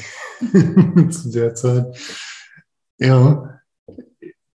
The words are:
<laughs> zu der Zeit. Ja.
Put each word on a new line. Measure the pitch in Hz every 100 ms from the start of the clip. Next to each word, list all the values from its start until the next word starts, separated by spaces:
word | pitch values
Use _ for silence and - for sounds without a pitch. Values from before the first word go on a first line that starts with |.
| - - - -
<laughs> | 240 190 - - - 175 -
zu | - 123
der | 117 117
Zeit. | - 123 123 127 - - - - - - _ _ _ _ -
Ja. | 131 131 131 147 - - _ _ _ - - _ - - _